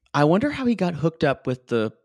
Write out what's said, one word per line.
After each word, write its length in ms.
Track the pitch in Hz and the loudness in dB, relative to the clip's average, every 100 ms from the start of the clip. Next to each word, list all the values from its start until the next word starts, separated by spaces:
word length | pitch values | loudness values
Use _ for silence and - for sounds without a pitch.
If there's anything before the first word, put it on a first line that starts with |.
| _ | _
I 120 | 143 147 | 0 2
wonder 260 | 190 294 | 2 0
how 140 | 285 247 | -2 -2
he 80 | 214 | 0
got 180 | 180 | -2
hooked 300 | 151 160 - | -2 -4 0
up 240 | 147 127 - | -2 -2 -6
with 200 | 127 - | -8 -4
the 240 | 117 110 - | -2 -2 -6